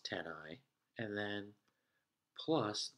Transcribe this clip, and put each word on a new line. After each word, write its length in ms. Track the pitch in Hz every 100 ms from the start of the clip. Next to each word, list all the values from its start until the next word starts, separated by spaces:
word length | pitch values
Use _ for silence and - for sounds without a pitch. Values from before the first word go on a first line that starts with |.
ten 220 | - 95 82
I, 320 | 78 78 82 - _ _ -
and 140 | 110 104
then 380 | 104 104 101 104 _ _ _ _ _ _ _ -
plus 520 | - 156 107 104 -